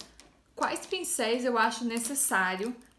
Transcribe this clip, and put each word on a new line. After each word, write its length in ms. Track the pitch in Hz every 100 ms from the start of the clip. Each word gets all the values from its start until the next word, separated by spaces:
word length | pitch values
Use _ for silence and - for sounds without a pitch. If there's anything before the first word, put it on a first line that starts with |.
| - - - _ _
quais 300 | - 262 330 -
pincéis 580 | 381 349 - 220 247
eu 120 | 254 233
acho 280 | 226 233
necessário 920 | 240 233 233 277 - 196 185 190 220 240 -